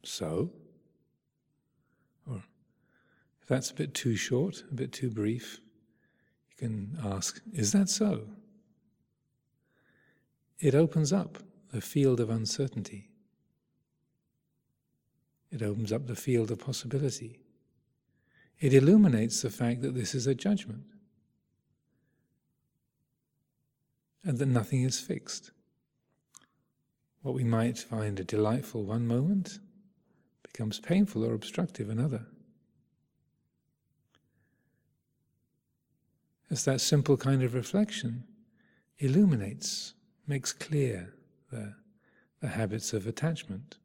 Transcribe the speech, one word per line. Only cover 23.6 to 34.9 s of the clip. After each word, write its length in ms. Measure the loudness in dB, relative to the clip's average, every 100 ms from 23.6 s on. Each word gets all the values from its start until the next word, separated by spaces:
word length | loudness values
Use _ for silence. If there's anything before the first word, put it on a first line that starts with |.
| _ _ _ _ _ _
and 140 | -4 0
that 80 |
nothing 380 | 2 2 2 0
is 180 | 0 -2
fixed. 520 | -6 -8 -8 -14 -14 _ _ _ _ _ _ _ _ -20 _ _ _ _ _ _ _ _
What 120 | -6
we 100 | -2
might 340 | 2 2 2 -2
find 420 | -8 -4 -4 -4
a 40 |
delightful 600 | -4 0 2 2 -2 -6
one 220 | -4 -2 0
moment 520 | 2 2 0 -2 -10 -20 -20 _ _ _ _ _ _
becomes 360 | -20 -6 -6 -6
painful 460 | 0 2 2 2
or 80 | -2
obstructive 560 | -2 -4 -4 -4 -4 -6
another. 380 | -2 -2 -4 -8 -20 -20 _ _ _ _ _ _ _ _ _ _ _ _ _ _ _ _ _ _ _ _ _ _ _ _